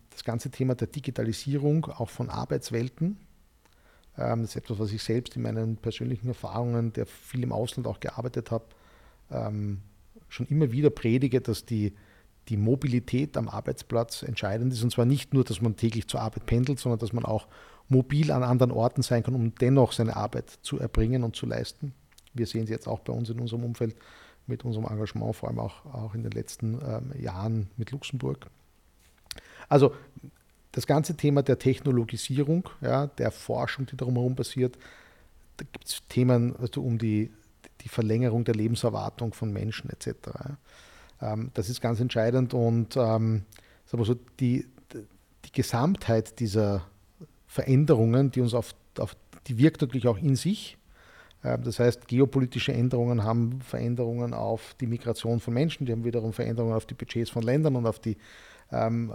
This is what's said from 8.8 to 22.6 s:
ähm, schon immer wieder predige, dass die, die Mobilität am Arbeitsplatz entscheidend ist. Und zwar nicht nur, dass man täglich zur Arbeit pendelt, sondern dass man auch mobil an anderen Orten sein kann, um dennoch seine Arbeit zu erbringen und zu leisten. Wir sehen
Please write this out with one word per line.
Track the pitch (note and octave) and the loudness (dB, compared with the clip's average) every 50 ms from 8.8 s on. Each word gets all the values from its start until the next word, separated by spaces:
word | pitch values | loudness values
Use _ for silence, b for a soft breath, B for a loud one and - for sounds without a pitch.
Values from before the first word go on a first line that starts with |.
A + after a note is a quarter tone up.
| b b b b b b b b b - | b b b b b b b b b -10
ähm, | C#3+ B2 A2 G#2+ G#2+ G#2 G#2 G#2 G2+ F#2+ G2 - _ _ _ - - A3+ - - | -6 -6 -4 -4 -2 -2 -2 -2 -4 -6 -8 -14 _ _ _ -20 -20 -20 -20 -12
schon | - - B2+ | -8 -6 -2
immer | - C#3+ D#3 D#3 B2+ | 2 4 4 4 4
wieder | A2+ C3+ D3 D3 | 4 4 4 4
predige, | D3 - - A2+ A2+ C3 C3+ C3 B2+ C3 | 4 2 2 2 4 4 4 2 2 2
dass | B2+ - G#2+ - - | 0 0 -2 -4 -4
die, | - A#2 G#2+ G#2 G2+ - b b b b b b b b _ - | -4 -2 0 0 0 -2 b b b b b b b b _ -8
die | - A2+ | -4 -2
Mobilität | G2+ G#2 A2+ C3 C3 C#3 C#3 A#2+ B2 A#2 - - B2+ D3 D3 - | 2 2 4 2 2 2 2 0 0 0 0 0 0 0 0 -2
am | C3+ A#2 A2 | -4 -4 -4
Arbeitsplatz | G#2 G#2 - - B2+ - - - - A#2 A#2 - - - - | -6 -6 -4 -4 -6 -6 -4 -2 0 0 0 -2 -4 -10 -8
entscheidend | - A#2 - - G2 G2 A2+ B2 C3 C3 | -6 -6 -4 -2 -2 -2 0 0 0 0
ist. | A2 A#2 | 0 0
Und | B2 | 0
zwar | - - A#2 | 2 4 4
nicht | A#2+ C#3+ C3+ - - - | 4 4 2 0 2 2
nur, | C3+ B2 | 2 2
dass | - A2 E2+ | 2 0 0
man | A2+ A2+ G#2 | 0 0 0
täglich | - - A#2 G#2+ A2+ - | 2 0 0 0 -2 -4
zur | - - B2 | -4 -4 -4
Arbeit | A2+ A2 - - - | -4 -4 -6 -4 -2
pendelt, | - A#2 A#2+ B2+ C#3 C#3+ B2 | 0 2 2 2 2 0 -2
sondern | - B2 A#2 G#2+ | 0 -2 -2 0
dass | A#2 G#2 A2+ | -2 -2 -4
man | A#2+ - | -2 -2
auch | - A2 G#2+ - B B B B B B B B | -2 -2 -4 -4 B B B B B B B B
mobil | B C3 B2+ B2+ - D3 D3 D#3+ D3+ | B 4 4 4 4 2 2 2 4
an | D3 B2+ | 2 2
anderen | B2 A#2+ B2 B2 B2+ B2 | 2 4 4 4 4 4
Orten | - A2+ A2+ B2 - - B2 | 4 2 2 2 2 0 0
sein | - B2+ A#2 | 2 2 0
kann, | A2 - B2+ | 2 0 0
um | B2+ A2+ A#2 - | 0 0 0 0
dennoch | - B2+ B2 C3+ C#3 B2 - | 2 4 6 8 8 6 6
seine | - - A#2+ A2+ - | 4 2 0 0 0
Arbeit | - G#2 - - A#2+ - - - - | -2 -4 -4 -4 -6 -8 -8 -12 -14
zu | - - C#3+ C3+ | -10 -6 -4 -4
erbringen | B2+ A#2 - - A2 A2+ B2+ B2+ A#2+ | -4 0 2 2 4 4 4 0 0
und | A2+ - | -2 -4
zu | - - | -4 -6
leisten. | A#2+ A2+ A#2+ A#2+ - - - D3+ C#3 B2+ _ _ _ _ - - - - | -4 -4 -4 -6 -8 -10 -10 -12 -12 -12 _ _ _ _ -20 -20 -10 -6
Wir | A#2+ A2+ | -4 -4
sehen | - - A#2 | -2 -2 -2